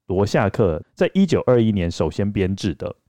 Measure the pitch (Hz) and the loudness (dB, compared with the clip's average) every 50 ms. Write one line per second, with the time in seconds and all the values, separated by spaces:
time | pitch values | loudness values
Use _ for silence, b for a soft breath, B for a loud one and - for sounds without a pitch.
0 | _ - 92 95 101 - - 147 110 - - - 220 170 78 - - _ _ - | _ -4 0 0 0 2 2 2 0 0 2 2 0 0 0 -2 -8 _ _ -2
1 | 185 - - 190 196 165 - - - - 127 120 113 110 101 98 85 85 - - | -2 0 2 0 2 2 2 0 2 2 4 4 4 2 2 0 -2 -2 -2 -2
2 | 87 78 - - 101 101 101 101 92 90 98 - - 95 - - - - - _ | -2 -2 -2 -2 -4 -2 -2 -2 -2 -2 -2 -2 -4 -4 -4 -6 -8 -12 -12 _
3 | _ | _